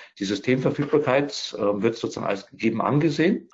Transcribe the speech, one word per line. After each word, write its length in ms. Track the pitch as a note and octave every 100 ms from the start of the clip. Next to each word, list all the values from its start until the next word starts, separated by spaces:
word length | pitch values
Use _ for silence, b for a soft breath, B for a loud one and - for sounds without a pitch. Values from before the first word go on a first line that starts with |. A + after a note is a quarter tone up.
| B -
die 60 | G2
Systemverfügbarkeit, 1300 | G#2 - C3 C#3 - D3 D3 C#3+ C3+ C#3+ - - -
äh, 240 | G#2 G#2
wird 140 | A2+ -
sozusagen 320 | A2+ - G#2
als 200 | G2+ -
gegeben 340 | - A2+ A2+
angesehen 640 | G2 C#3+ D#3+ D3 E3 A#3+ -